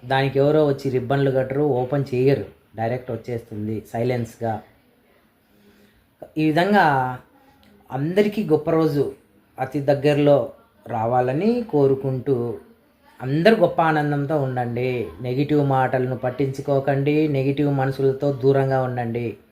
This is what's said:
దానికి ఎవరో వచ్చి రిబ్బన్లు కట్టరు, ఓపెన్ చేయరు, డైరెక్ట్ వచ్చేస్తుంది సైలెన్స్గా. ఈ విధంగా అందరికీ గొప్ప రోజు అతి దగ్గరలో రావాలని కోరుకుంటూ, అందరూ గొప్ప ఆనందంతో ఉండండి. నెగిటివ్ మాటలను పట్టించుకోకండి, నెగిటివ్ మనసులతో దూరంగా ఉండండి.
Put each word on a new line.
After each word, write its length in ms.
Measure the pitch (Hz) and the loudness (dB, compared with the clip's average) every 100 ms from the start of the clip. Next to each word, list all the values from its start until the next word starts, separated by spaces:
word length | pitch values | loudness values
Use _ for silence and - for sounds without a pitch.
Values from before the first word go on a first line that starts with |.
| 123 | 0
దానికి 340 | 135 139 135 | 0 2 2
ఎవరో 280 | 143 151 151 | 4 4 2
వచ్చి 240 | 139 139 | 0 -2
రిబ్బన్లు 400 | 123 117 139 139 | -2 0 0 2
కట్టరు, 300 | 131 131 135 | 0 -2 0
ఓపెన్ 440 | 147 127 127 143 135 123 | 0 0 0 -2 -2 0
చేయరు, 300 | 131 139 - - _ 107 | 2 2 -2 -14 _ -6
డైరెక్ట్ 360 | 113 120 - | -4 -4 -6
వచ్చేస్తుంది 720 | 113 - 117 - 104 107 110 - | -10 -8 -10 -10 -10 -6 -8 -8
సైలెన్స్గా. 680 | 117 123 123 113 - 113 113 - _ _ _ _ _ _ _ _ _ _ _ _ _ _ _ - - | -4 -2 -2 -6 -6 -6 -6 -10 _ _ _ _ _ _ _ _ _ _ _ _ _ _ _ -12 -2
ఈ 80 | 156 | 0
విధంగా 720 | 151 185 208 165 135 131 127 - _ _ _ _ _ _ | 2 4 4 4 2 -2 -6 -16 _ _ _ _ _ _
అందరికీ 520 | 131 151 185 208 214 | -6 -2 2 0 0
గొప్ప 260 | 175 151 165 | 0 0 2
రోజు 420 | 160 156 143 127 - _ _ _ - | 0 2 0 -2 -4 _ _ _ -10
అతి 200 | 135 151 | -6 -4
దగ్గరలో 680 | 139 139 139 147 143 139 - - _ _ - | 0 2 2 4 6 4 2 -8 _ _ -8
రావాలని 760 | 113 113 127 123 139 208 240 | -4 0 2 0 2 0 0
కోరుకుంటూ, 960 | 226 147 139 135 135 131 120 127 120 104 - _ _ _ _ _ | 0 2 2 2 -2 -4 -2 -2 -2 -6 -14 _ _ _ _ _
అందరూ 340 | 127 147 175 220 | -4 2 4 4
గొప్ప 260 | 175 175 | 2 2
ఆనందంతో 600 | 165 156 147 143 139 156 | 0 2 0 -2 -2 -2
ఉండండి. 680 | 135 127 120 120 127 123 101 - | -2 -2 -4 -2 -2 -4 -6 -8
నెగిటివ్ 480 | 123 127 143 147 139 | -6 -2 0 2 2
మాటలను 480 | 135 131 131 127 123 | 2 2 0 -2 -4
పట్టించుకోకండి, 1120 | 127 123 135 131 139 139 139 139 139 151 156 | -6 -4 -4 -4 -2 0 0 0 0 2 2
నెగిటివ్ 500 | 139 135 139 143 139 | 0 0 0 0 0
మనసులతో 540 | 135 135 135 135 143 | -2 0 0 0 -2
దూరంగా 500 | 135 131 139 135 131 | 0 2 2 2 0
ఉండండి. 540 | 127 123 120 117 120 104 _ | -2 -4 -4 -4 -6 -8 _